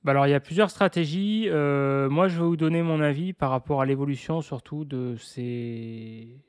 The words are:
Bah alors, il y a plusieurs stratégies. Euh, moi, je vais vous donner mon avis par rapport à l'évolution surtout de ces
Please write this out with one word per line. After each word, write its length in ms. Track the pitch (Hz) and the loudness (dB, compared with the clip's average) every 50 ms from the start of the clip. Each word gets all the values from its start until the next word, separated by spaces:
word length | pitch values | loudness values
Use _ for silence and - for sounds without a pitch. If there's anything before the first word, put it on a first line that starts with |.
Bah 80 | _ 139 | _ 2
alors, 160 | 139 139 139 | 4 4 6
il 40 | 143 | 6
y 40 | 143 | 4
a 60 | 139 | 2
plusieurs 300 | - - 165 185 214 180 | 0 -2 2 2 2 2
stratégies. 760 | - - 202 180 - 175 165 143 156 185 196 208 214 220 226 196 | 2 2 2 2 2 0 -2 0 -2 -2 -2 0 0 0 0 0
Euh, 640 | 165 151 147 143 143 139 139 139 139 139 139 135 | 2 2 2 2 2 2 2 2 2 2 0 2
moi, 160 | 139 160 185 | 2 2 2
je 140 | 190 170 165 | 2 2 2
vais 60 | 170 | 2
vous 100 | 170 170 | 0 2
donner 260 | 156 160 156 160 170 | 2 2 2 2 2
mon 180 | 170 165 160 156 | 0 0 0 2
avis 320 | 151 147 139 143 170 185 | 2 0 0 0 -4 -6
par 180 | 180 _ 147 135 | -4 _ -2 0
rapport 300 | 131 127 - - 147 139 | 0 -2 -2 -2 0 0
à 60 | 135 | 2
l'évolution 540 | 135 139 135 139 139 139 123 - - 160 165 | 0 0 0 0 -4 -4 -6 -4 -4 -4 -4
surtout 440 | 151 - - 120 _ - 151 151 156 | -4 -6 -10 -12 _ -10 -10 -10 -8
de 300 | 143 139 127 127 123 120 | -6 -6 -6 -6 -6 -6
ces 1300 | 113 - - - 131 123 123 120 120 120 120 117 113 113 113 113 113 113 113 113 113 113 117 123 139 143 | -8 -12 -14 -12 -8 -8 -6 -6 -6 -6 -8 -8 -10 -10 -12 -12 -14 -14 -14 -16 -16 -18 -20 -20 -20 _